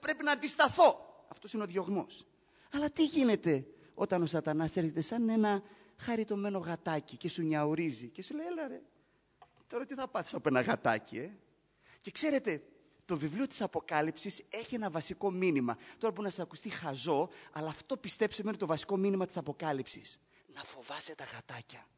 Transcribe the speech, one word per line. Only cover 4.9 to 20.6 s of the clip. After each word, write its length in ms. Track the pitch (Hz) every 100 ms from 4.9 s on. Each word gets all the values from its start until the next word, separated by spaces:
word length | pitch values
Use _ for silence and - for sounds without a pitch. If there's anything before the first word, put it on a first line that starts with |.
| 160
σαν 280 | 156 226 226
ένα 340 | 220 208 202 196 - - _
χαριτωμένο 640 | - 226 214 202 202 196
γατάκι 580 | 165 170 - 156 - 127
και 120 | 170
σου 140 | -
νιαουρίζει 680 | 165 156 151 156 165 117 120
και 140 | -
σου 120 | 185
λέει, 120 | 302 330
«Έλα 220 | 349 285
ρε, 140 | 240 - _ _ _ _ _ - _ _
τώρα 200 | 240 262
τι 80 |
θα 140 | 262 262
πάθεις 260 | - 165
από 140 | - -
ένα 120 | 131
γατάκι, 580 | 127 226 127 110 - 107
ε;» 120 | 151 208 _ _ _ _ _ -
Και 100 | -
ξέρετε, 520 | - 311 277 240 156 - - _ _
το 120 | - 170
βιβλίο 300 | 156 170 269
της 140 | -
Αποκάλυψης 840 | 202 165 - 156 156 156 208 - -
έχει 240 | 208 226
ένα 160 | 240 214
βασικό 400 | 160 156 185 202
μήνυμα. 460 | 185 185 143 120 117 - -
Τώρα 140 | 220
μπορεί 140 | 196 208
να 40 |
σας 140 | 175
ακουστεί 240 | 165 156 226
χαζό, 600 | - 165 135 135 143 180 - -
αλλά 160 | 151 156
αυτό, 280 | 151 - 262
πιστέψτε 460 | 208 - 208 -
με, 60 | 208
είναι 100 | 208
το 80 | 180
βασικό 300 | 156 - 196
μήνυμα 300 | 196 190 180
της 100 | -
Αποκάλυψης. 840 | 147 143 160 139 127 - - - _ _ _
Να 60 | -